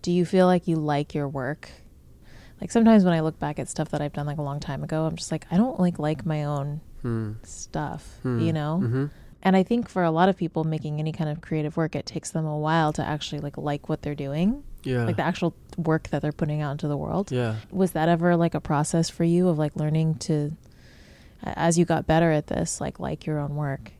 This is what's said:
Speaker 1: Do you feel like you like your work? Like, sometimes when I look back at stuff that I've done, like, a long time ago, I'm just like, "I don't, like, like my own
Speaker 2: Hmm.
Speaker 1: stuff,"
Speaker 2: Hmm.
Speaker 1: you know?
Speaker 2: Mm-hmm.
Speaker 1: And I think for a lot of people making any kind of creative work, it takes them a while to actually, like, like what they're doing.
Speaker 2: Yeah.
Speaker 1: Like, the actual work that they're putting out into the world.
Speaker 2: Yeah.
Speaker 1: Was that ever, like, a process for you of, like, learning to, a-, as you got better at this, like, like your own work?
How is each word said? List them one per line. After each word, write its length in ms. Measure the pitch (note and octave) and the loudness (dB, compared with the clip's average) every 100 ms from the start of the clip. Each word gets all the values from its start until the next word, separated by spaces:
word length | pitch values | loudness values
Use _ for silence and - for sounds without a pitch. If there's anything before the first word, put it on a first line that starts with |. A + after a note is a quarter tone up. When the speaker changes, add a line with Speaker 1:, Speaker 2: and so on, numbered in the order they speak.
Speaker 1:
Do 100 | - | 0
you 120 | F3 | 0
feel 220 | E3+ F#3+ F3+ | 4 6 6
like 220 | F3+ E3+ | 6 2
you 80 | D#3+ | 0
like 380 | D3+ C#3+ D3 | 0 0 -2
your 140 | D3+ C#3 | -4 -4
work? 420 | C#3 B2+ D3+ - - - - - - - - - - | -4 -6 -6 -12 -20 -20 -20 -20 -20 -20 -20 -20 -12
Like, 100 | - | 0
sometimes 340 | A#3 A3+ A3 | 6 8 10
when 100 | F3+ | 8
I 60 | E3 | 4
look 180 | D#3 - | 0 -2
back 180 | D3 D3+ | -4 -4
at 100 | C3+ | -6
stuff 220 | - D3+ | -4 -4
that 100 | D3 | -2
I've 120 | D3 | -4
done, 140 | - D3 | -4 -6
like, 120 | D3+ | -4
a 40 | |
long 180 | C#3+ C#3+ | -4 -6
time 240 | - C#3 | -6 -8
ago, 220 | D3+ D#3 D#3+ | -4 -2 -2
I'm 100 | E3 | -4
just 160 | - | -6
like, 140 | D#3+ - | -6 0
"I 60 | F3+ | 2
don't, 220 | B3 E4+ | 2 2
like, 180 | F3+ F3 | 0 0
like 260 | D3+ D#3 | -2 -2
my 200 | - D3+ | -4 -4
own 360 | D3 D3 C#3+ D3+ - - | -2 -4 -4 -8 -12 -10
Speaker 2:
Hmm. 300 | B2 A2+ A2 A2 | -4 -4 -4 -10
Speaker 1:
stuff," 760 | - - - D#3 D3 - - - | -14 -16 -10 -8 -6 -8 -14 -8
Speaker 2:
Hmm. 180 | C3 A#2+ | -4 0
Speaker 1:
you 120 | E3 | 0
know? 280 | D#3 D3 E3 | 0 -2 -2
Speaker 2:
Mm-hmm. 240 | A#2+ C3 C#3+ - - - | 0 -2 -4 -8 -20 -4
Speaker 1:
And 140 | G3 F#3+ | 2 4
I 60 | |
think 260 | F#3 A#3 A#3 | 4 0 -2
for 140 | F#3 | 0
a 60 | E3+ | 2
lot 180 | D#3+ F#3+ | 4 4
of 80 | F#3+ | 4
people 280 | E3 E3 | -2 -2
making 360 | D#3+ D#3 D3+ D3+ | -2 -2 -4 -4
any 120 | D#3 | -4
kind 160 | D#3 D#3 | -4 -4
of 120 | D#3 | -4
creative 360 | - D#3 D3+ D#3+ | -4 -2 -2 -2
work, 180 | D#3 | -2
it 120 | D3+ - | -2 -6
takes 240 | E3 - | -10 -6
them 160 | E3 D#3 | -4 -4
a 100 | D3+ | -2
while 360 | D3+ E3 D3+ | 2 4 2
to 100 | D#3 | 0
actually, 360 | - D3 - D3 | -4 -4 -6 -8
like, 180 | D3 - | -8 -6
like 300 | D3 D3 - | -6 -6 -4
what 140 | D#3 | -4
they're 120 | D3 | -4
doing. 480 | D3 C#3 D3 F#3+ C#4 - - | -6 -6 0 0 0 -8 -10
Speaker 2:
Yeah. 200 | - B2 | -2 0
Speaker 1:
Like, 120 | A#2 G#2+ | 0 0
the 60 | |
actual 320 | D3+ F3 E3+ - - - | -2 0 -2 -4 -14 -6
work 320 | D#3+ D#3+ - | 0 0 0
that 120 | D3 | -2
they're 100 | D3+ | -2
putting 280 | D3 D3+ D3+ | -2 -2 -2
out 100 | D3 | -4
into 160 | C#3+ D3+ | -4 -4
the 80 | C#3+ | -4
world. 340 | D#3 E3 G3 | -2 -4 -2
Speaker 2:
Yeah. 240 | B2+ A#2 A2 - | -2 -2 -4 -6
Speaker 1:
Was 220 | F#3 F#3 | 0 0
that 160 | E3 E3 | 2 2
ever, 280 | E3+ F3 E3+ | 4 4 4
like, 180 | E3+ | 2
a 60 | D3+ | 0
process 500 | - D3 D3+ E3+ E3 | 0 0 2 0 0
for 140 | - | 0
you 240 | E3+ E3+ F3+ | 2 4 4
of, 100 | D3+ | 2
like, 160 | D3+ - | -2 -2
learning 380 | D3+ D#3+ D#3+ D#3+ | 0 2 0 -2
to, 320 | - D3+ D3 D#3+ - - - - - - - - | -2 -2 -2 -6 -16 -20 -20 -20 -20 -20 -20 -12
a-, 160 | - - | -10 0
as 180 | E3 E3+ | 2 4
you 80 | |
got 220 | E3+ D#3+ - | 2 2 2
better 240 | D#3+ E3+ | 4 4
at 160 | D3+ - | 2 0
this, 340 | - E3 - | -2 -2 -4
like, 200 | - - | -8 -6
like 260 | - D#3 - | -8 -6 -4
your 120 | D3+ | -4
own 180 | C#3+ D3 | -4 -4
work? 360 | D3 C3+ G#2+ - | -4 -6 -10 -20